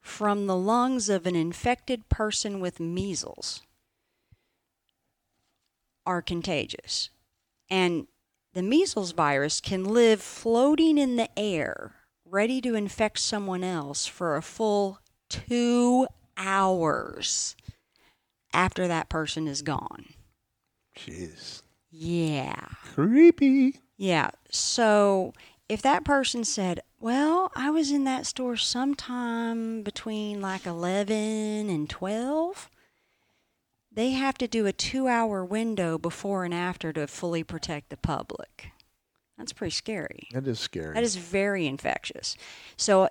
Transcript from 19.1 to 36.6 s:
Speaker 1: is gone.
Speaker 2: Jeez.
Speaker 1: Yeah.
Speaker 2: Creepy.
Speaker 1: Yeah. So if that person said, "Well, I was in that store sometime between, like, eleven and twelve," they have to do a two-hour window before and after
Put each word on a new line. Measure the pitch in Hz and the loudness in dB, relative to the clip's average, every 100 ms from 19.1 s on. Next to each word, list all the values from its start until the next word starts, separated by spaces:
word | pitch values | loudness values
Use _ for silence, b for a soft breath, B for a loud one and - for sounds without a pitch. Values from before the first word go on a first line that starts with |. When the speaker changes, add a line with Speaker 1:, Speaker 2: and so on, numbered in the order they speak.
| 160 151 - 156 | -4 -4 -4 -6
Speaker 1:
is | 139 | -6
gone. | 147 147 - - - - _ _ _ _ _ _ _ - | -4 -4 -6 -14 -20 -20 _ _ _ _ _ _ _ -20
Speaker 2:
Jeez. | - 85 85 - - - - _ _ | -16 -12 -12 -12 -16 -16 -20 _ _
Speaker 1:
Yeah. | 160 165 170 160 147 95 - - - - | -10 -4 0 0 -2 -4 -8 -12 -16 -8
Speaker 2:
Creepy. | - 170 254 339 339 277 269 262 - _ - | 0 4 10 10 10 6 6 4 2 _ -4
Speaker 1:
Yeah. | 196 165 - - _ | 0 2 2 -2 _
So | - - - 220 208 202 196 180 - b b - | -4 -2 2 6 6 6 4 0 -8 b b -8
if | 208 | -2
that | 269 294 | 2 2
person | 302 285 254 240 | 4 2 2 -2
said, | 220 - 185 170 - _ | -2 -2 -2 -2 -8 _
"Well, | 226 254 302 339 370 - | -2 2 2 2 0 -2
I | 269 | 0
was | 311 285 | 2 2
in | 285 | 2
that | 269 262 - | 0 -2 -4
store | - 254 233 | -6 -4 -2
sometime | - 247 269 285 - 247 240 233 233 233 226 226 | -2 0 0 -2 -4 -6 -4 -2 -2 -4 -4 -6
between, | 202 - 226 214 214 208 | -8 -8 -6 -6 -4 -4
like, | 196 190 185 | -6 -6 -6
eleven | 170 175 190 202 220 214 220 214 214 214 | -4 -2 0 0 0 -2 -2 -2 -2 -2
and | 170 151 | -2 -4
twelve," | - 190 214 254 311 339 392 - _ _ _ _ _ _ _ _ _ _ _ _ | -6 -4 -4 -2 -2 -2 -6 -16 _ _ _ _ _ _ _ _ _ _ _ _
they | 214 247 | -4 -2
have | 262 269 262 | 0 0 -2
to | 240 | -2
do | 226 202 | 0 0
a | |
two-hour | 185 - 262 262 233 226 196 185 | 0 -2 0 2 2 2 -2 -2
window | 214 226 208 170 160 | -2 -2 0 0 0
before | 170 - 202 196 180 | -4 -6 -4 -2 -2
and | |
after | 175 | -2